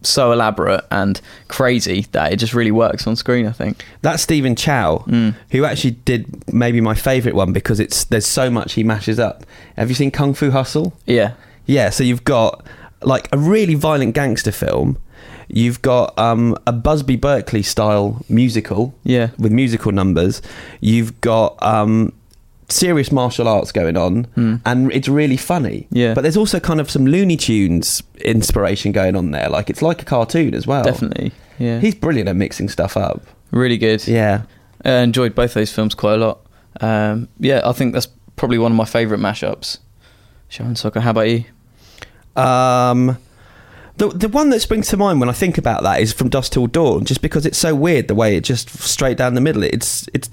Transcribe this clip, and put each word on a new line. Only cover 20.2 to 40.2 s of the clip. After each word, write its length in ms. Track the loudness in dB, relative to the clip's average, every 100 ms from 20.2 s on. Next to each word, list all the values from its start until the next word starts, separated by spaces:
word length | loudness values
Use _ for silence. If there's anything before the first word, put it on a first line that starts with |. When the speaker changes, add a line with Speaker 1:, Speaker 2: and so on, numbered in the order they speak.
| 0 -2 -10 -18 -20 -4
Speaker 2:
You've 400 | 0 2 0 -2
got, 340 | 0 2 2 0
um, 500 | 0 2 2 2 0 -4 _ _ _ -20 -6
serious 440 | 0 2 2 2
martial 340 | 0 0 0 2
arts 240 | 2 0
going 260 | -2 0 0
on, 280 | 0 0 -2
Speaker 1:
Hmm. 220 | 0 0 0 0
Speaker 2:
and 240 | 2 2
it's 140 | 0 0
really 280 | 2 2 0
funny. 500 | 0 -2 -2 -6 -2
Speaker 1:
Yeah. 220 | 0 2
Speaker 2:
But 80 | 2
there's 140 | 2 2
also 220 | 2 0
kind 220 | 0 -2
of 100 | 0
some 160 | 2 2
Looney 300 | 4 2 0
Tunes 680 | 0 2 2 0 -2 -6 -8 -6
inspiration 680 | 0 0 0 0 0 -2 -2
going 240 | 0 0
on 160 | 0 -2
there. 180 | -4 -2
Like, 220 | -2 -4
it's 120 | -2
like 200 | -2 -2
a 20 |
cartoon 480 | -2 -2 0 0 0
as 140 | -2 -2
well. 160 | 0
Speaker 1:
Definitely, 480 | 0 -2 -4 -4 -6 -8 -14 -6
yeah. 180 | -4 0
Speaker 2:
He's 160 | 0
brilliant 340 | 0 -2 0 0
at 60 |
mixing 340 | -2 -2 -4 -6
stuff 280 | -4 -4 -2
up. 260 | -4 -6 -12 -20 _
Speaker 1:
Really 260 | 0 0 2
good. 300 | 0 0 0
Speaker 2:
Yeah. 340 | 2 2 0 -4 -16 _ -6
Speaker 1:
I 60 | 0 2
enjoyed 340 | 2 2 0 0
both 180 | 0
those 160 | 0 -2
films 240 | -2 -2
quite 200 | 0 0
a 20 | 2
lot. 240 | 0 -2 -12 -20 _ -6
Um, 480 | -2 0 0 -2 -6 -4
yeah, 220 | 0 2
I 60 | 0
think 200 | 0 -2
that's 160 | -2 -6 -10 -20
probably 240 | -6 -2 2
one 140 | 2
of 40 | 2
my 80 |
favourite 360 | 0 0 0 -2
mashups. 560 | -2 -4 -6 -6 -10 -14 _ _ _ _